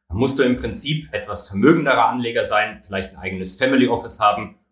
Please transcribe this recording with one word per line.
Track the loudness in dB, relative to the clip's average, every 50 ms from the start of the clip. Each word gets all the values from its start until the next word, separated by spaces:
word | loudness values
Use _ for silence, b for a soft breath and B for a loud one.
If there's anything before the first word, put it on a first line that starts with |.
| _
Da | _ -2
musst | 0 0 0 2 2
du | 2
im | 2 0
Prinzip | -2 -4 -6 -6 -4 -4 -4 -4 -6 -6 -8 -8
etwas | -8 -8 -6 -6 -6 -6 -6
vermögenderer | -2 4 6 6 6 6 4 2 4 4 2
Anleger | 2 2 -2 -4 -2 -2 -2 0
sein, | 2 0 0 0 -2 -6 -12 -12
vielleicht | -6 -6 -6 -6 -6 -10
ein | -12
eigenes | -10 -8 -6 -6 -6 -6 -2
Family | -2 0 2 4 4 4
Office | 2 0 -2 -4 -8 -2 2
haben, | 2 2 2 2 -4 -10 -14 _ _ _